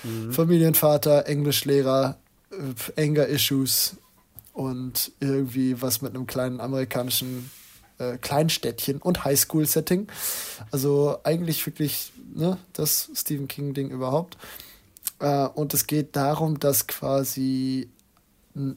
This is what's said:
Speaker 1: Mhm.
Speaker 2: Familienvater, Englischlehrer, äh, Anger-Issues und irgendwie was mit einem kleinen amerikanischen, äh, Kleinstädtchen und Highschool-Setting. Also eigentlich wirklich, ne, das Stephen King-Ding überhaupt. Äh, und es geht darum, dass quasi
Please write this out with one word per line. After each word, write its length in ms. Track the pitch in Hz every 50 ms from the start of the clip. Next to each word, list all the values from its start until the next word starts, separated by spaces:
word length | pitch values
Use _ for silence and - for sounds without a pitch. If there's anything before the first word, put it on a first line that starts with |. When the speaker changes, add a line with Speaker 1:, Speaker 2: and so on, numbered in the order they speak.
| -
Speaker 1:
Mhm. 300 | 120 113 113 110 113 123
Speaker 2:
Familienvater, 960 | 135 165 170 175 170 165 160 156 - - 151 151 147 - 156 147 143 - -
Englischlehrer, 880 | 151 143 147 147 135 - - 139 139 139 135 131 131 135 135 135 139 - _ _ _ _ _ -
äh, 500 | - - 143 135 127 110 - - - -
Anger-Issues 960 | 156 147 151 147 143 117 147 139 - - 143 135 135 131 - - - - - - _ _ _ _ _ _ _ - - - -
und 580 | - 135 131 127 127 127 127 123 - - - - -
irgendwie 600 | 143 139 135 139 139 127 120 131 131 127 127 120
was 220 | 127 131 123 - 147
mit 120 | 123 104
einem 100 | 127 127
kleinen 340 | - - 127 127 127 127 123
amerikanischen, 880 | 113 131 135 135 131 127 - 127 123 127 127 - 131 127 127 127 123 131 - - - - - - - - _ -
äh, 200 | 127 123 123 127
Kleinstädtchen 840 | - - 143 143 160 165 - - - 120 117 - - - 135 139
und 240 | - 180 180 - -
Highschool-Setting. 840 | 139 143 139 - - - 156 156 147 - 160 156 - 185 185 214 - - - - - - - - - - - 110 107 -
Also 460 | 139 131 143 143 143 147 147 - - -
eigentlich 420 | 147 160 165 175 165 156 - -
wirklich, 480 | 156 151 - 151 143 - - - - - - - - -
ne, 240 | - 156 180 190 - - - -
das 360 | - 156 151 - - - - 302
Stephen 320 | - - - 156 139 139
King-Ding 440 | 135 - - 143 143 135 143 139 135
überhaupt. 460 | 131 127 131 127 131 156 175 - - - - - - - - - - - _ _ - - - - - -
Äh, 260 | 147 143 143 139 139
und 280 | 131 - - 151 135 -
es 120 | 151 -
geht 300 | - 147 151 147 - -
darum, 420 | 143 135 139 151 151 160 156 156 139
dass 300 | - 143 139 - - -
quasi 1000 | - - - 135 135 139 135 127 - 135 131 131 131 131 131 131 131 131 123 - - _ _ _ _ _ _ _ _ _ _ _ - 147 139 135 131